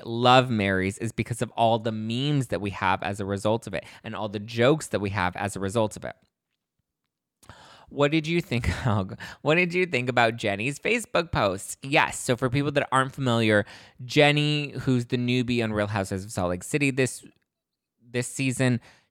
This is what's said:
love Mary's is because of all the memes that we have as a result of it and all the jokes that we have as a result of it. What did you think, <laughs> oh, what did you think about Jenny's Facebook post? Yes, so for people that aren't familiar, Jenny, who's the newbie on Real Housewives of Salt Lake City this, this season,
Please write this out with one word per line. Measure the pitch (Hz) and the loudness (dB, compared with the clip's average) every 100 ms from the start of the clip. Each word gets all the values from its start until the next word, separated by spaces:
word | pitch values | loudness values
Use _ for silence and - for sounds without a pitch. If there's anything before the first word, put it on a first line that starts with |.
love | - 113 123 127 127 | -6 2 6 6 6
Mary's | 113 98 95 95 - | 2 2 2 0 -2
is | 113 | -6
because | - - 117 | -4 -6 -4
of | 117 | -4
all | - 117 113 | 0 2 2
the | 113 | -2
memes | 107 110 117 143 143 120 | -4 -4 -4 0 0 -2
that | 92 | -4
we | 101 | -6
have | 92 95 95 | -2 0 0
as | - 98 | -2 -6
a | 98 | -4
result | 98 107 110 - | -2 0 -2 -4
of | |
it | 82 - - | -10 -10 -16
and | 110 101 | -12 -8
all | 107 | -8
the | 104 | -8
jokes | 107 117 123 156 - | -6 2 4 4 0
that | 104 | -4
we | 101 | -2
have | 98 90 - | 0 -2 -2
as | 98 | -6
a | 95 | -4
result | 95 117 107 - | -4 0 -2 -4
of | |
it. | 64 - _ _ _ _ _ _ _ _ _ _ _ _ - - - - - | -12 -14 _ _ _ _ _ _ _ _ _ _ _ _ -20 -20 -20 -20 -10
What | 135 143 | 0 2
did | 160 156 | 2 0
you | 170 | -2
think, | - 117 - - | 0 -2 -2 -2
<laughs> | 127 | 0
oh, | 104 95 113 - - | 0 -2 -8 -14 -6
what | 135 165 | 0 2
did | 180 | 2
you | 180 | 0
think | 180 131 123 | 0 0 0
about | 123 117 117 | 4 4 2
Jenny's | 107 101 123 143 | -2 -2 -4 -4
Facebook | - 240 - 175 170 | -2 -2 0 -2 0
post? | 156 104 95 - - | 0 2 0 -8 -10
Yes, | 139 151 95 - | 0 2 2 -2
so | - 123 | -2 0
for | 131 | 0
people | 139 143 | 0 0
that | 143 - | -2 0
aren't | 131 131 | 0 0
familiar, | - 131 117 110 104 - - - - | -2 0 2 4 4 2 -8 -20 -18
Jenny, | 123 147 143 147 147 147 143 | -2 4 6 6 2 0 -4
who's | - 131 127 120 | -6 0 0 0
the | 123 | -2
newbie | 123 127 120 120 | 0 0 0 0
on | 113 | 0
Real | 104 104 | 0 0
Housewives | 107 92 98 | -2 -2 -4
of | 101 | -6
Salt | 107 90 | -4 -2
Lake | 90 | -2
City | - 151 143 | -4 0 0
this, | 131 131 - - _ _ _ _ _ _ _ | 2 -2 -2 -18 _ _ _ _ _ _ _
this | 120 123 120 | -8 -6 -6
season, | - 135 123 131 120 - _ _ | -2 -2 2 2 0 -4 _ _